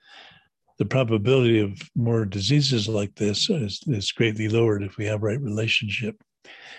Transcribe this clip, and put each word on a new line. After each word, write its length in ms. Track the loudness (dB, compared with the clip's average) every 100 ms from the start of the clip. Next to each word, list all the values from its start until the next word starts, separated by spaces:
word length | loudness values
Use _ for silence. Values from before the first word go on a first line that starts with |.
| _ -20 -20 -20 _ _ _ -6
the 60 |
probability 760 | -2 0 2 2 4 4 6 4
of 180 | 2 -4 -8 -2
more 280 | 0 0
diseases 640 | 0 -2 2 2 2 0 0
like 280 | -2 -4 -2
this 340 | -2 0 -2
is, 300 | -2 -4 -6 -4
is 240 | -2 -2
greatly 360 | 0 0 0 0
lowered 360 | 2 2 2
if 120 | -4 -6
we 100 | -4
have 180 | -2
right 160 | -2 -2
relationship. 840 | -4 -2 -2 -2 -2 -6 -6 -10 _ _ -20 -20 -20